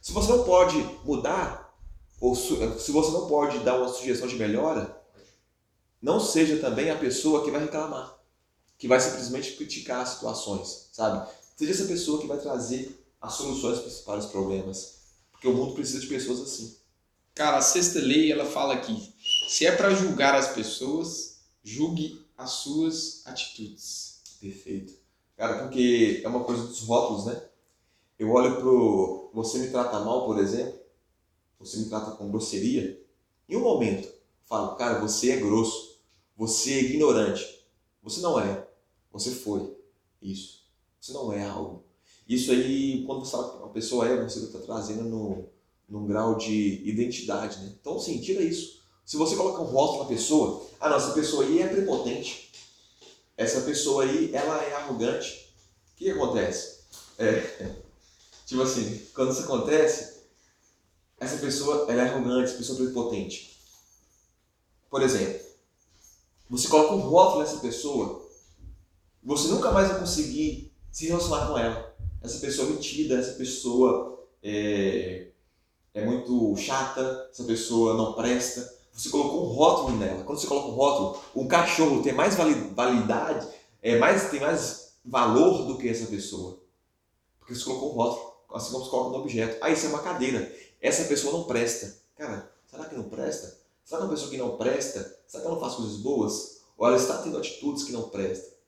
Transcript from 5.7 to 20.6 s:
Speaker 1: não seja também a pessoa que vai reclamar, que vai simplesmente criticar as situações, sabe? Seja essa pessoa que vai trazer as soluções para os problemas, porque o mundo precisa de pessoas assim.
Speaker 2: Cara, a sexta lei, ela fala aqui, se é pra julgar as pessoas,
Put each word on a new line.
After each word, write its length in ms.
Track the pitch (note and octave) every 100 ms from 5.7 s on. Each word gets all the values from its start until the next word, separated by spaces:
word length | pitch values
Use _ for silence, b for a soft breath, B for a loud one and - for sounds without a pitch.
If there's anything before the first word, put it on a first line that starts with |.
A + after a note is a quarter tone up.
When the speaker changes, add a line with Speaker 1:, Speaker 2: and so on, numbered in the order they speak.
| _ _ _
Speaker 1:
não 180 | B2+ G3+
seja 380 | G#3+ D#3+ D#3 D3+
também 300 | C3+ A2+ D#3
a 80 | D3+
pessoa 460 | C#3 - D#3 D3+
que 80 | D3
vai 100 | D3
reclamar, 560 | D3+ D#3 D#3 C#3 C3 - _ _ _ _ _ _
que 100 | A#2+
vai 120 | C3
simplesmente 540 | - C3+ B2 C3 -
criticar 480 | - D3 - - B2+
as 80 | B2
situações, 800 | - A#2 A2+ - F#2+ - - -
sabe? 360 | - A2 - B B B -
Seja 140 | D3+
essa 140 | F#3 F#3+
pessoa 340 | F3 D#3+ D3+
que 60 | D3+
vai 100 | C#3
trazer 680 | D3 B2 A2 B2+ - - _ _
as 120 | -
soluções 460 | - C#3 C3 A#2+ A#2 - - -
para 140 | G#2
os 60 | G#2
problemas, 720 | G2 G2 F#2+ F#2+ F#2+ - - _ _ _
porque 160 | _ C3
o 60 |
mundo 200 | A#2+ C3+
precisa 260 | - C#3 C3+
de 80 | B2+
pessoas 320 | C3+ - B2
assim. 360 | C#3 - A2+ - _ _ _ _ _ -
Speaker 2:
Cara, 220 | D3+ C#3
a 40 |
sexta 380 | C3 F3+ F3+ E3
lei, 320 | C3 D3 D#3
ela 140 | D3 C#3
fala 280 | - C#3
aqui, 400 | B2+ A#2+ G#2+ - - B B -
se 160 | - E3
é 60 |
pra 160 | F3 G3
julgar 420 | F#3+ F#3 C3 C#3 C#3
as 140 | B2+
pessoas, 920 | -